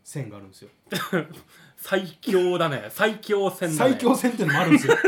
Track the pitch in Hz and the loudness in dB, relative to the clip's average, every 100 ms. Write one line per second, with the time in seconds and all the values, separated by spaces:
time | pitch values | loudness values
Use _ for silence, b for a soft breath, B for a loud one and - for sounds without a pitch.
0 | - 151 113 101 95 - 101 _ _ 185 | -16 -12 -12 -14 -20 -20 -20 _ _ -10
1 | - 175 - - - - - _ - 196 | -4 -4 -6 -14 -20 -20 -20 _ -4 -4
2 | 185 - - 190 180 175 160 127 107 - | -4 -10 -2 0 2 0 -2 -4 -8 -4
3 | 220 214 - 202 196 185 175 156 254 - | -2 -2 -4 -2 -2 -4 -6 0 0 2
4 | 247 262 254 233 165 143 - 294 - 466 | 2 2 0 0 -2 0 4 4 4 4